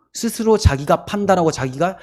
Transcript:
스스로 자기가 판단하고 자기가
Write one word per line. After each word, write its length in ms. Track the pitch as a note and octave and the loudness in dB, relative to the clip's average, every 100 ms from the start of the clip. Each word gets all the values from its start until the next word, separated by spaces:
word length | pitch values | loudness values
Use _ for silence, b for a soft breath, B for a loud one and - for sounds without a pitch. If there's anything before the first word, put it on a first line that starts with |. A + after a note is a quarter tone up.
| _ | _
스스로 440 | - A#3 A3 A3 G#3+ | -8 -6 -2 2 2
자기가 480 | - C#3 D3 E3+ - | 2 0 0 0 0
판단하고 460 | G#3 G3 F#3 E3 | -4 0 2 2
자기가 480 | - C3 C3+ F3 F#3+ | 0 -6 -2 -4 -4